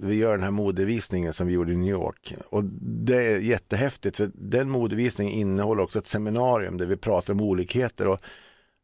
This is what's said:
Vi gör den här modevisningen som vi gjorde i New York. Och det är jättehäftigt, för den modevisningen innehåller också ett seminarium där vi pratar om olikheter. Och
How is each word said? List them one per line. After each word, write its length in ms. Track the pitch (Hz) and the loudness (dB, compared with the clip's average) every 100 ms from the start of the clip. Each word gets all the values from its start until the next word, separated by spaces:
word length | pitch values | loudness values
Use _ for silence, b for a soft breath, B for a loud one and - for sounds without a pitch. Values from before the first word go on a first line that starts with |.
Vi 140 | 98 | -2
gör 160 | 107 113 | 2 2
den 100 | 104 | 2
här 80 | 92 | 0
modevisningen 840 | 101 101 92 98 117 - 95 85 | 0 0 0 0 0 -2 -2 -2
som 140 | 78 87 | 0 0
vi 60 | |
gjorde 200 | 90 85 | 2 2
i 40 | 87 | 0
New 140 | 92 | 0
York. 440 | 95 85 - - - - | 0 -4 -8 -14 -14 -6
Och 160 | 104 101 104 | -4 -2 -4
det 340 | 120 113 113 123 120 | -6 -4 2 2 4
är 120 | 104 | 2
jättehäftigt, 800 | 107 110 - 104 135 - 101 - | 2 0 0 0 0 -2 -4 0
för 140 | 101 | -2
den 360 | - 98 120 135 | -4 -2 0 2
modevisningen 640 | 135 113 104 123 - 101 | 0 0 0 0 0 -2
innehåller 480 | 104 101 95 104 110 | 0 0 2 2 2
också 160 | 92 107 | 0 -2
ett 80 | - | -2
seminarium 680 | 110 107 113 127 120 92 90 | -2 0 0 2 2 0 -2
där 100 | 90 | -2
vi 100 | 95 | -2
pratar 360 | - 92 90 | 0 0 2
om 80 | 101 | 0
olikheter. 680 | 107 92 90 123 123 - 95 | 2 0 0 0 -2 0 0
Och 120 | 95 B B B B B B | 0 B B B B B B